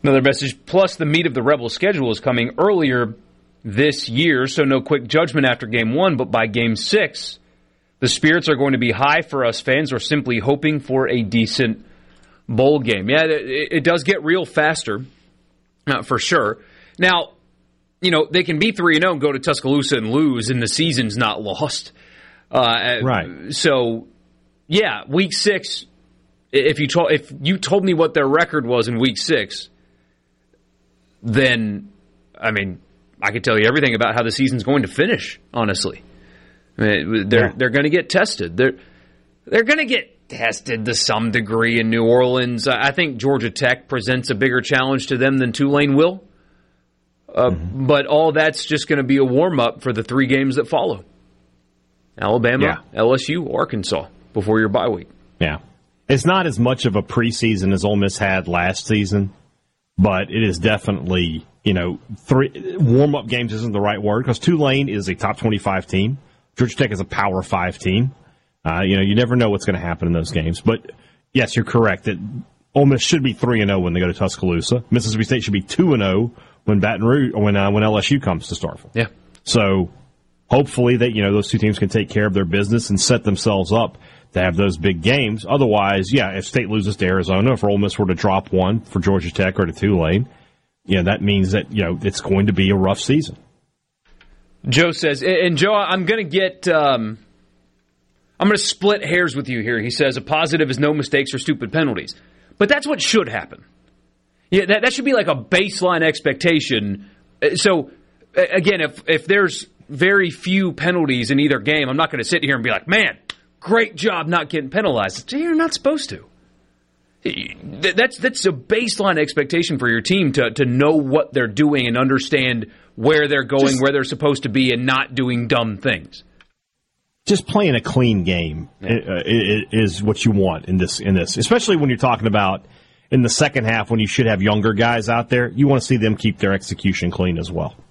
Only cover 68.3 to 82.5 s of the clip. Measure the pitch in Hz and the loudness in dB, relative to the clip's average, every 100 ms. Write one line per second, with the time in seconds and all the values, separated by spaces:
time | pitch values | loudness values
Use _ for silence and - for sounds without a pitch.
68.3 | _ _ _ 80 82 95 98 98 107 120 | _ _ _ -4 -2 0 2 2 2 2
69.3 | 123 113 101 - 90 87 82 87 85 80 | 2 2 0 -2 -4 -4 -4 -2 -2 -2
70.3 | 85 80 87 - 113 - - _ _ _ | -4 -2 -2 -2 -2 -6 -20 _ _ _
71.3 | 131 113 - 107 120 113 92 113 92 104 | -2 0 -2 0 2 2 0 -4 -6 -8
72.3 | 117 - _ _ 139 139 131 - 165 131 | -12 -16 _ _ 4 4 4 2 0 0
73.3 | 104 123 117 101 95 90 87 90 85 95 | -2 0 2 2 2 0 0 0 0 -4
74.3 | - 92 85 - 120 - 120 110 107 110 | -2 -2 0 0 -2 0 0 0 -2 0
75.3 | 127 107 101 95 - 180 127 98 95 117 | -2 0 -4 -2 0 2 4 2 2 0
76.3 | - - _ - 104 101 98 113 143 127 | -6 -20 _ 0 2 2 0 2 2 2
77.3 | 107 104 101 98 104 107 107 - 143 117 | 0 2 2 2 2 2 2 0 0 0
78.3 | 82 - 87 78 - - 113 117 - _ | -4 -6 -8 -8 -10 -8 -4 -4 -8 _
79.3 | _ - 120 98 95 87 - _ _ _ | _ -2 0 2 2 0 -8 _ _ _
80.3 | _ _ 131 139 - 123 123 120 107 98 | _ _ 2 2 0 2 2 0 0 2
81.3 | 104 101 113 107 104 98 113 98 - 104 | 0 0 0 0 0 0 0 0 0 0
82.3 | 95 90 | 0 0